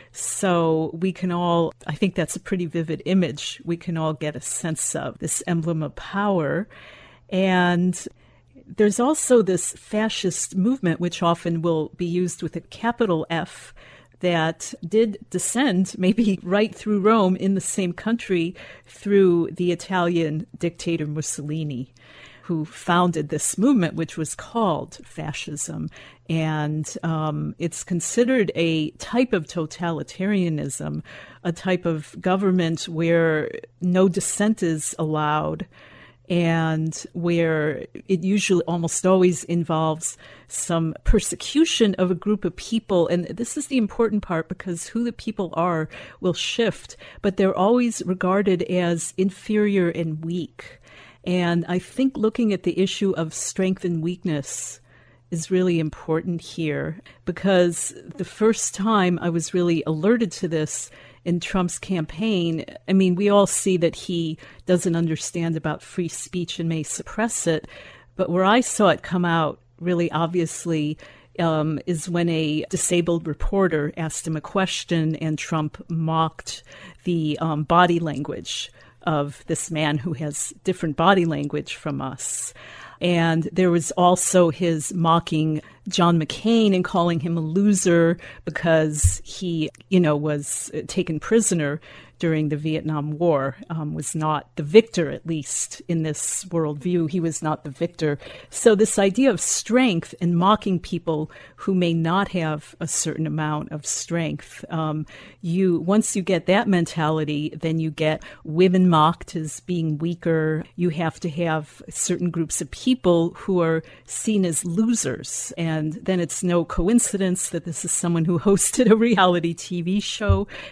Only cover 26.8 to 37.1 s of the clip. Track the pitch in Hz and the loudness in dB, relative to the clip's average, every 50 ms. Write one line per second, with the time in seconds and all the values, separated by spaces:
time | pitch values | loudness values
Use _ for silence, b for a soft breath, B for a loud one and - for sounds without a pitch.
26.8 | 147 - - - - 165 160 156 156 156 151 151 151 151 - - 170 165 - - | -6 -6 -8 -6 -4 -2 -2 -2 -2 -2 -4 -4 -6 -6 -6 -6 -6 -6 -6 -8
27.8 | - - 180 170 - - - 233 247 240 262 247 190 - - 160 170 165 160 156 | -6 -4 -4 -4 -4 -2 0 2 2 4 4 2 2 0 0 0 0 0 0 0
28.8 | 151 - - - - - 226 247 262 247 214 175 156 - - 175 156 156 - - | -2 -4 -6 -10 -8 -4 0 0 0 2 0 -2 -2 -4 -6 -6 -6 -6 -6 -6
29.8 | 180 170 160 143 143 - - - 185 208 208 190 175 170 156 147 143 139 - - | -4 -4 -4 -4 -6 -8 -8 -4 -2 0 0 0 0 0 -2 -2 -4 -6 -6 -6
30.8 | 151 151 147 156 - B B B B B B B B 175 165 - - 190 180 180 | -8 -6 -6 -8 -10 B B B B B B B B -4 -4 -2 -2 -2 -2 0
31.8 | - 170 160 151 151 - - 175 - 180 190 190 202 185 185 185 170 160 165 - | 0 -2 -4 -4 -6 -10 -10 -4 -2 0 0 2 2 2 2 2 2 0 -2 -4
32.8 | - 175 165 156 170 165 170 165 165 160 156 151 - - - - - - _ - | -6 -6 -4 -2 2 2 4 4 4 2 2 0 -2 -4 -8 -10 -14 -16 _ -4
33.8 | 175 180 180 185 190 190 170 202 - - - - 208 220 220 - 185 165 160 151 | -2 2 4 6 6 4 4 2 -2 -2 0 0 2 2 2 2 0 0 0 -2
34.8 | - - - - 160 156 156 156 151 151 151 151 156 156 156 160 190 - B B | -4 -6 -4 -4 -2 -2 0 0 0 0 0 0 0 -2 -4 -6 -8 -12 B B
35.8 | B B B B B B B B B - 175 175 175 180 165 165 160 160 160 156 | B B B B B B B B B -2 0 2 2 2 2 2 2 0 0 0
36.8 | 160 160 - - - - | -2 -2 -4 -8 -12 -12